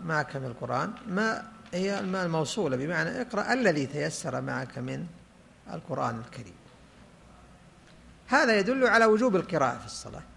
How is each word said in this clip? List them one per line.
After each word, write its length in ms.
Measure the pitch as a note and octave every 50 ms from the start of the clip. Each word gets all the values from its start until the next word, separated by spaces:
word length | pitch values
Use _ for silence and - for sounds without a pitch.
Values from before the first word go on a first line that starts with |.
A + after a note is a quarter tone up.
| F#3
معك 300 | E3 D#3+ D3+ C#3+ - -
من 100 | C#3 C3
القرآن"، 480 | B2+ A#2 - - B2 B2 B2+ D3+ F#3+ A3 - -
ما 440 | A3 F3+ G3 A3 A3 A3 - - - - - - - -
هي 260 | F3+ F#3+ G3 G3+ G3
الماء 260 | G#3 F#3 F#3 F#3+ F#3
الموصولة، 520 | F3 E3 D#3+ D#3 - - A#3 F#3+ C#3+ B2+
بمعنى 440 | B2 C3+ D#3 F3 D#3 D#3+ E3+ B3 B3+
اقرأ 320 | B3 - - G3+ - - A#3
الذي 320 | C4 B3 G3 D#3+ D3 C3+
تيسر 560 | B2+ D3 D3 C#3+ D#3+ D#3+ - - D3+ B2 B2+
معك 360 | C3 C3+ C3 B2+ C3 B2+ -
من 300 | B2+ B2 B2+ C3+ C3+ E3+ E3+ - - - - - - - - - - - - G3+
القرآن 460 | E3 - - - - C3+ A#2+ A#2 A2+
الكريم. 360 | A#2 - - B2 A2+ - - - - - - - - - - - - - - - - - - - - - - - - - - - - - - - - - - - -
هذا 320 | - B3 C#4+ D4+ A#3+ A3 G3+
يدل 280 | G3 G#3 C4 C4+ B3+
على 180 | A#3 G3+ A3+ A3+
وجوب 300 | A3 G#3+ G#3+ B3 B3+ F#3+
القراءة 420 | F3+ C#3 - F#3 D#3 C3+ A#2+ B2
في 80 | - -
الصلاة 380 | - - - - G#2+ - - - - -